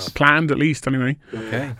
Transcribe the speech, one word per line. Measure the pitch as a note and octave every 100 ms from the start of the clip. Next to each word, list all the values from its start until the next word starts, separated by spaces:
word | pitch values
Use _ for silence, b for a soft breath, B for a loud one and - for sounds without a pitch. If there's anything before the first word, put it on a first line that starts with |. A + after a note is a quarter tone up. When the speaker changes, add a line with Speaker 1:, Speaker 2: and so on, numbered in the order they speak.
| -
Speaker 1:
Planned, | - D3 D3+ D#3+
at | C3+
least, | D3+ C#3+ C3
anyway. | C3 B2+ C#3+ _
Speaker 2:
Okay. | A2+ A2 A#2 C#3 A#2